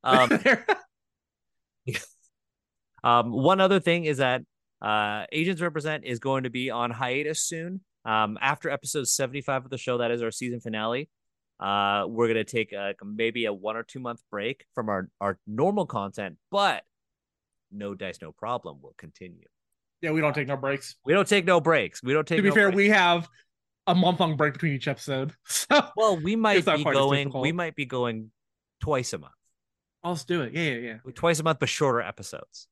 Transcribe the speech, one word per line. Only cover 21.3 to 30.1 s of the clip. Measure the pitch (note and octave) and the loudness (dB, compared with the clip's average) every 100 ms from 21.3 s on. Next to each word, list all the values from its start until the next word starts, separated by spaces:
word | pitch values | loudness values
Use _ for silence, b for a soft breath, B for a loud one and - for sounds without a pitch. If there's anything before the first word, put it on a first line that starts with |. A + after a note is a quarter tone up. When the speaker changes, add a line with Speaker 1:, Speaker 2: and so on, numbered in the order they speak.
| G3+ F3 | 2 4
Speaker 1:
no | F3 | 4
breaks. | D3+ D#3 F#2 - | 4 2 0 -6
We | B2+ | -2
don't | D3+ D3+ | 0 2
take | E3 | 2
Speaker 2:
To | |
be | G3 | 4
Speaker 1:
no | |
Speaker 2:
fair, | G#3+ G3+ | 4 4
Speaker 1:
breaks. | F#3+ | 4
Speaker 2:
we | G3+ | 4
have | G#3+ F3 F3 E3 b b _ _ _ - | 6 4 2 -2 b b _ _ _ 2
a | |
month | F3+ F3+ F3 | 4 4 4
long | E3+ D3 | 0 2
break | D3 | 0
between | C3+ E3 | 0 -4
each | C3+ D3 | -2 -4
episode. | C3+ - C3+ C#3 - | -6 -4 -4 -4 -8
<laughs> | - | -6
So | - - D4 - - | -6 4 4 4 2
Speaker 1:
Well, | A3 F3 | 4 4
we | E3 A3+ | 0 2
might | A3 G3 | 4 4
Speaker 2:
it's | F3+ | 4
not | D3+ | 2
Speaker 1:
be | |
Speaker 2:
quite | D3 C#3 | 4 4
as | |
Speaker 1:
going, | C#3 C#3 C#3+ | 4 4 0
Speaker 2:
difficult. | C3+ | -2
Speaker 1:
we | C3 | -2
might | E3+ E3 | -2 -4
be | D3+ C3 | -6 -4
going | B2+ A#2+ A2 A2 _ _ _ _ _ | -2 -2 -4 -10 _ _ _ _ _
twice | - C#3 A#2+ | -2 -2 -2
a | F2 | -10
month. | C2+ _ _ _ _ _ _ _ | -12 _ _ _ _ _ _ _
Speaker 2:
I'll | E3+ | -8